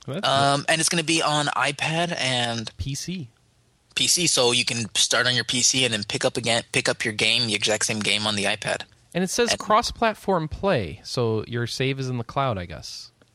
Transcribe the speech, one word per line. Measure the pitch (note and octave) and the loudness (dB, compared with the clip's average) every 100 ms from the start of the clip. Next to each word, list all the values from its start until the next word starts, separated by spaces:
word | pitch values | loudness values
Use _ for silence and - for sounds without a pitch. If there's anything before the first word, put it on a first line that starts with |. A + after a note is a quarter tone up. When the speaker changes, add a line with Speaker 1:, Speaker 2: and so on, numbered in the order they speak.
| - | -10
Speaker 1:
Well, | D3 | -4
that's | C3+ | 0
Speaker 2:
Um, | C3+ C#3 C#3+ | 4 4 2
Speaker 1:
good. | C3+ | 2
Speaker 2:
and | D#3+ | 0
it's | D#3+ | 2
gonna | F3 | 0
be | D#3 E3 | 2 2
on | D3 D3+ C#3+ - | 2 2 0 0
iPad | C3+ D3 D3 D#3+ F3 E3+ | 0 -2 -2 0 0 -2
and | B2+ B2+ A#2+ A#2 A2 - | 0 0 0 -2 -6 -8
Speaker 1:
P | C#3 | -6
C. | C#3 - F#3 C3 _ _ _ _ _ _ | -6 -8 -8 -10 _ _ _ _ _ _
Speaker 2:
P | - B2 | -2 2
C, | - E3 | 2 4
so | - B2 | 4 4
you | B2 | 2
can | A#2+ A#2+ A2 | 0 -2 -2
start | - - A2+ B2 | 0 2 2 2
on | |
your | B2 | 2
P | A2+ B2+ | 0 2
C | A#2 C3 | 2 4
and | B2+ | 2
then | A2 | 0
pick | G#2 C#3 | -2 0
up | C3 - | 0 0
again, | A#2 A#2 - | 0 0 0
pick | C3+ B2+ | 0 0
up | A#2+ | 0
your | A#2 | -2
game, | G#2 A2 A#2 A#2+ | 0 2 2 2
the | |
exact | G#2 A2 G#2+ - | 0 0 0 0
same | A2 | 0
game | G#2 G#2 G#2+ | 0 0 0
on | G#2 | 0
the | |
iPad. | G2+ G#2 - - - - _ | 0 -2 -2 -4 -6 -20 _
Speaker 1:
And | F3 | -4
it | F#3 | -2
says | - A#3+ | 0 0
Speaker 2:
And | G3+ | 0
Speaker 1:
cross-platform | - G#3+ A#3+ - A3+ G3+ - F3+ D#3 | 2 2 2 0 -2 -2 0 0 -2
play, | - G3 D3+ F2 B2 | -2 0 0 0 -6
so | - - A#2 A2 - | -8 -2 0 0 -2
your | A#2 A#2 | -4 -4
save | - C3+ C3+ | -2 -2 -2
is | C3 | -4
in | B2 | -6
the | |
cloud, | A2+ - C3+ G2 | -4 -2 -2 -2
I | F2 | -6
guess. | D2 - - - _ _ | -10 -12 -14 -16 _ _